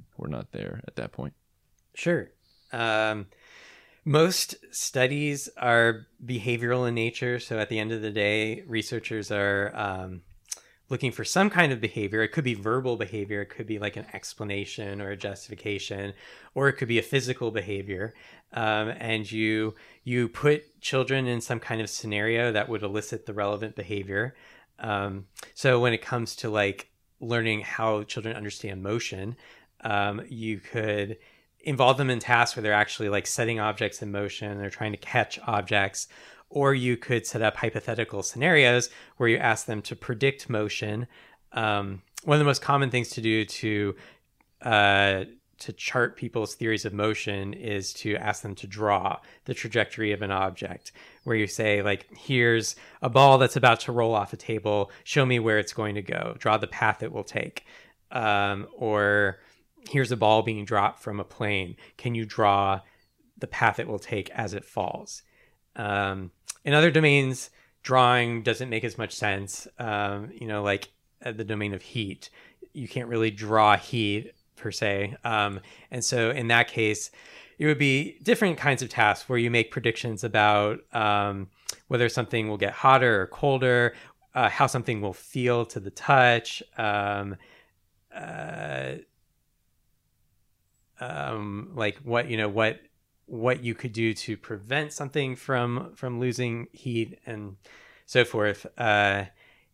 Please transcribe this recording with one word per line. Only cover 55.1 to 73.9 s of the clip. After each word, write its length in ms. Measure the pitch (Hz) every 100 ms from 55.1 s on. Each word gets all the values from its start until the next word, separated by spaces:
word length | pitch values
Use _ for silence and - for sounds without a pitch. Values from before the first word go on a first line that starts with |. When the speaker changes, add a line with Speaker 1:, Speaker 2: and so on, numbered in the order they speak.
| 151
Speaker 2:
me 140 | 127 123
where 200 | 110 107
it's 120 | 101
going 220 | - 107
to 80 | 104
go. 320 | 95 - 57 -
Draw 200 | 113 107
the 80 | 104
path 360 | - 110 -
it 100 | 110
will 120 | -
take." 400 | - - - - - - - _ _
Um, 560 | 123 107 101 101 98 101 -
or, 640 | 113 104 101 104 101 95 _ _ _ _ -
"Here's 240 | 143 120
a 40 | 120
ball 260 | 107 110
being 220 | 110 107
dropped 360 | 101 107 101 -
from 200 | - 101
a 40 |
plane. 520 | - - 107 98 90 87 - -
Can 180 | 123
you 100 | 117 107
draw 540 | - 104 101 98 95 - _ _ _ _ -
the 80 | -
path 320 | - 117 104
it 100 | 113
will 120 | 104
take 300 | - 104 90
as 240 | - 107
it 100 | 98
falls?" 580 | - - 92 - - - - _ _ _ _ -
Um, 560 | 104 101 98 95 92 - - -
in 100 | -
other 160 | 147 165
domains, 600 | 151 156 143 131 127 - _ _ _
drawing 600 | - 127 123 123 120 117
doesn't 280 | 113 113 127
make 140 | 110
as 140 | 117 -
much 140 | 107
sense. 560 | - 104 98 98 - - -
Um, 520 | 117 104 101 101 107
you 140 | - 113
know, 140 | 104
like, 260 | 101 101 - _ _ _
uh, 80 | 123
the 120 | 110
domain 280 | 104 107 104
of 100 | 98
heat, 480 | - 120 98 - - - - _ -
you 160 | - 117
can't 200 | 127 117
really 220 | 117 113
draw 460 | 104 107 110 107 101
heat 560 | -